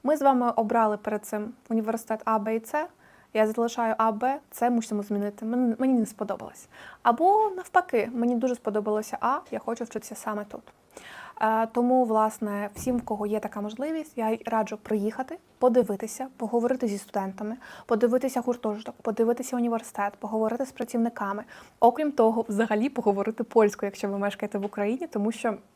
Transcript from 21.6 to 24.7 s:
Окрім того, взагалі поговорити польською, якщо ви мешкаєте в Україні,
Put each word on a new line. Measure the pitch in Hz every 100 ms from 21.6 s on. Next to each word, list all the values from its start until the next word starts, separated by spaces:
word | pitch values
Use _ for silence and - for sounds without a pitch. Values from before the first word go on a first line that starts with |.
| - _
Окрім | 233 247 302
того, | 277 226 226 226
взагалі | 208 226 214 262
поговорити | - 214 196 202 220
польською, | 226 233 208 202 202
якщо | - 202
ви | 196
мешкаєте | 202 202 208 202
в |
Україні, | 202